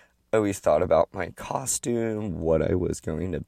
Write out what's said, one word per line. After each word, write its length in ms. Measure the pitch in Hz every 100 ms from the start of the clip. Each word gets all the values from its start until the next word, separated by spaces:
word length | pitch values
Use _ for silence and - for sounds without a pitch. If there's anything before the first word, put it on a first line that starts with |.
| _ _ _
I 40 | 110
always 220 | 104 98
thought 220 | - 76
about 320 | 87 80 -
my 160 | 98 85
costume, 1080 | - - 143 131 - - 120 113 107 107 82
what 220 | 80 80
I 120 | 76
was 260 | 90 85 80
going 340 | - 80 90
to 100 | 76